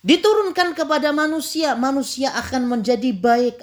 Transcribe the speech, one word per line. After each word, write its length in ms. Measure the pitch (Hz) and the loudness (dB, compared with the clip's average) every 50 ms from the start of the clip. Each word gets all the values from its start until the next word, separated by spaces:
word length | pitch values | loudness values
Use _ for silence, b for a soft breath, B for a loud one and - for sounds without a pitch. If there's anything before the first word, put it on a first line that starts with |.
diturunkan 720 | - 180 302 311 - 415 427 427 415 381 320 370 359 349 | 4 4 2 4 6 4 4 4 2 0 0 0 -2 -2
kepada 400 | 311 - 320 285 311 294 254 294 | 0 -4 -2 -2 0 0 0 0
manusia, 640 | 294 302 302 311 311 320 - - - 311 320 294 233 | 0 0 0 0 0 -2 -4 -4 -4 -2 -2 -2 0
manusia 560 | 233 247 262 269 277 262 - - 247 269 254 - 233 | 0 0 0 0 -2 -2 -4 -4 -4 -4 -4 -4 -4
akan 320 | 233 - - 262 247 240 | -6 -4 -4 -2 -2 0
menjadi 400 | 247 233 202 214 247 220 233 262 | -2 -2 0 0 0 0 0 -2
baik, 480 | 220 185 180 240 233 240 247 240 233 - | -2 0 2 2 4 4 2 0 -2 -6